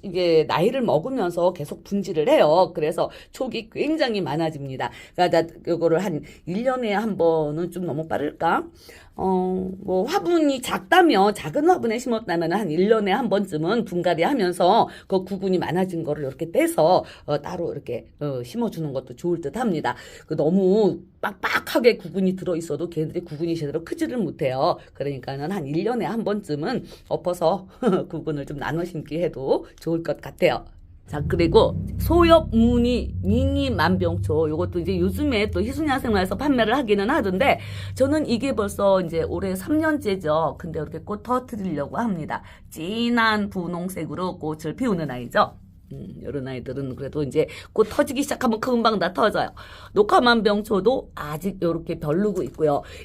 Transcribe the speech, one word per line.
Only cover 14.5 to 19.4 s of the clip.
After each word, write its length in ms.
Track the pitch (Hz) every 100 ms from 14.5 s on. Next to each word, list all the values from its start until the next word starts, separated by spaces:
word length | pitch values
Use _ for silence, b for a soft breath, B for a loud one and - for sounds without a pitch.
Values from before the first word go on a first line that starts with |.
| 180 - 226 - B B
그 180 | 190
구근이 340 | 185 196 190 180
많아진 440 | - 170 185 165
거를 200 | 160 147
이렇게 260 | 135 - 165
떼서, 540 | - 320 - 160 180 - B B
어, 160 | 147
따로 300 | 160 180 160
이렇게, 340 | 139 127 117 - -
어, 220 | 147 131
심어주는 500 | 120 226 226 165 156
것도 240 | 131 - 131
좋을 240 | 175 170